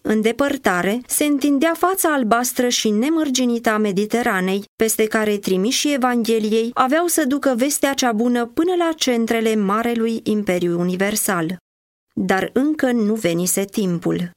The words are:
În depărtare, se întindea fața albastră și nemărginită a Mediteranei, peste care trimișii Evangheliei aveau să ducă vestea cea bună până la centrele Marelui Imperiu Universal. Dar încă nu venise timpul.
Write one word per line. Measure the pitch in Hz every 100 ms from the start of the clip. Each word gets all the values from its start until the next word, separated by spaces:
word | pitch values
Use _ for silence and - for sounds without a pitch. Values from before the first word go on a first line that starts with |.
În | - 220
depărtare, | 214 233 285 277 - 180 180 226 247
se | -
întindea | 302 285 294 277 320
fața | 330 359 381 339
albastră | 294 226 233 247 - 247
și | 240 220
nemărginită | 208 262 330 311 254 247 233 226
a | 214
Mediteranei, | 214 190 208 226 240 196 185 196 202 _
peste | 226 - 220
care | 226 214 208
trimișii | 202 185 202 262 294
Evangheliei | 285 247 240 220 226 214 220 226
aveau | 240 254 302 349
să | 339
ducă | 294 285 277 247
vestea | 277 277 285
cea | 269 254
bună | 214 240 240 240
până | 240 339
la | 359 330 311
centrele | - 240 226 226 226
Marelui | 220 196 208 233 233 226 226
Imperiu | - 214 202 180 175 170
Universal. | 180 180 196 214 - 185 160 185 _ _ _ _ _
Dar | - 190 190 190
încă | - 285 302 262
nu | 240 208
venise | 220 190 170 180 185
timpul. | 196 214 196 170 170 170 175